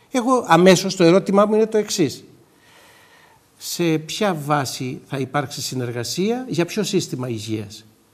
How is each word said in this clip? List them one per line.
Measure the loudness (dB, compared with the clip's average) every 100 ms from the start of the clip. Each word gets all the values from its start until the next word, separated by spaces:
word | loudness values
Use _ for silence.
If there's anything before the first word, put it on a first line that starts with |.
| _
Εγώ | -4 0 0 4
αμέσως | 6 8 6 4 4
το |
ερώτημά | 6 6 4 2 4
μου | 2
είναι | 0
το | 0
εξής. | -2 -2 -2 -4 -20 _ _ _ _ -20 -20 -20 _ _ _ _ _ -16
Σε | -10 -2 0 0
ποια | -2 -2 -2 -2 0
βάση | 0 -2 -6 -8 -10 -8
θα | -8
υπάρξει | -4 -4 -4 -6
συνεργασία, | -8 -6 -6 -6 -6 -2 -2 -2 -4
για | -4 -2
ποιο | -2
σύστημα | -2 -2 -2 -6 -6
υγείας; | -8 -6 -8 -8 -16 -20 _ _